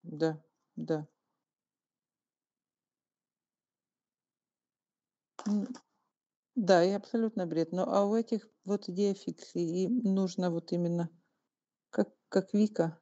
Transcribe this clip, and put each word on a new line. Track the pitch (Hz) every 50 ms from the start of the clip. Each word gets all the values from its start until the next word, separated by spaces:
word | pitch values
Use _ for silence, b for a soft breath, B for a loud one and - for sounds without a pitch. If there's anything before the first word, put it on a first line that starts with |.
| _
Да, | 170 160 147 160 160 156 151 _ _ _ _ _ _ _
да. | - 160 156 160 156 151 - _ _ _ _ _ _ _ _ _ _ _ _ _ _ _ _ _ _ _ _ _ _ _ _ _ _ _ _ _ _ _ _ _ _ _ _ _ _ _ _ _ _ _ _ _ _ _ _ _ _ _ _ _ _ _ _ _ _ _ _ _ _ _ _ _ _ _ _ _ _ _ _ _ _ _ _ _ _ _ _ _ _ _ _ _ - - 208
М, | 208 208 196 - 254 - _ _ _ _ _ _ _ _ _ _ _ _ _ _ _
да, | 262 202 180 190 170 170
и | 185 196
абсолютно | 196 - - - 233 226 220 226 208 185
бред. | 165 160 160 165 165 -
Но, | 180 185 - -
а | 202 202
у | 202 214
этих | 226 233 - 233 208 - - _ _ _
вот | 190 202 202 202 -
идея | 180 180 202 202 196
фикс, | 196 - - 165 - - - -
и | 175 175 165 165 180 185
им | 175 240 254 233 202 190
нужно | 190 190 185 180 - 180 180
вот | 170 170 170 - -
именно, | 175 175 170 170 170 170 165 - _ _ _ _ _ _ _ _ _ _ _ _ _ _ _
как, | - - 202 - _ _ _ _
как | - 190 185 - -
Вика | 202 208 208 214 - 170 165 160 -